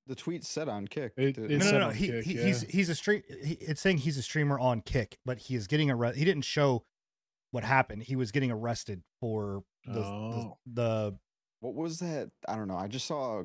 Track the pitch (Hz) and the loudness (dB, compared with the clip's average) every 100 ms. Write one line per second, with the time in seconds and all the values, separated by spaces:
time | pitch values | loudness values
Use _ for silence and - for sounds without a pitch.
0 | - 127 - 170 165 - 156 104 101 - | -12 -8 -6 -6 -6 -4 -4 -4 -6 -6
1 | 123 - 135 127 110 147 - - - 110 | -6 0 0 0 0 4 6 4 4 0
2 | 196 117 135 - 196 123 110 185 175 156 | 0 0 -2 2 2 2 2 2 2 0
3 | - 214 - - 147 170 - 147 190 170 | 0 0 -2 -8 -6 -4 -4 0 2 4
4 | 143 139 - 156 147 139 127 113 - 147 | 2 -2 -2 2 2 4 2 2 0 -2
5 | 104 - - 120 - 123 98 151 147 120 | -2 -6 -8 -6 -4 -4 2 4 4 4
6 | 120 123 165 151 - - 143 120 - _ | 2 4 2 2 0 4 4 4 -2 _
7 | _ _ _ _ _ 123 107 135 127 107 | _ _ _ _ _ -4 4 4 4 -4
8 | 117 131 117 135 131 110 117 113 - 95 | -4 -2 0 2 2 0 -2 -4 -6 -10
9 | - _ 120 110 101 98 - _ - 117 | -12 _ -4 -2 -2 -4 -8 _ -6 -4
10 | 98 104 110 113 117 - 127 120 117 110 | -4 -6 -6 -6 -6 -12 -8 -2 0 2
11 | 107 95 _ _ _ _ 120 120 165 160 | -2 -4 _ _ _ _ -8 -4 -4 -4
12 | 175 151 - - - 107 101 90 98 123 | -4 -4 -6 -8 -6 -4 -2 -4 -4 -6
13 | - 151 131 107 | -4 -4 -2 -4